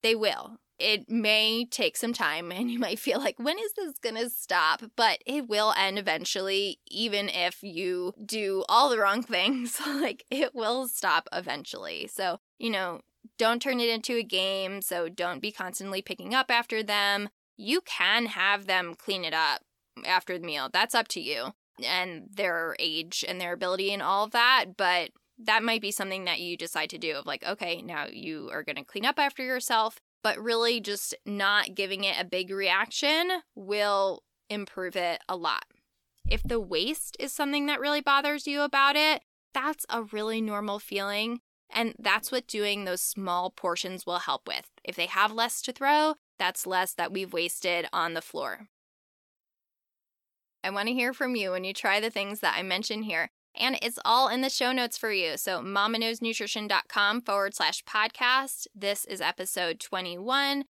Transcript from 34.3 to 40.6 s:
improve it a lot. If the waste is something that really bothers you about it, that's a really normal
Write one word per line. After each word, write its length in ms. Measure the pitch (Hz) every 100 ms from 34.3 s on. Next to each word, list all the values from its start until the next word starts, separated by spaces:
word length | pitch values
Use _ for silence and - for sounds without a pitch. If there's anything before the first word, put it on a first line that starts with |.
| _ _
improve 480 | 208 196 - 185 180
it 260 | 175 170 -
a 80 | 185
lot. 300 | 165 107 - _ _ _ _ _ -
If 140 | 214
the 160 | - 233
waste 580 | 202 165 208 311 - -
is 120 | 277
something 340 | - 285 294 285
that 140 | 285
really 200 | 277 294
bothers 460 | 285 277 285 294 294
you 160 | 285
about 340 | 285 277 277 285
it, 260 | 311 302 _ _ _
that's 320 | 277 269 311 -
a 140 | 233
really 380 | 214 214 214 226
normal 380 | 220 208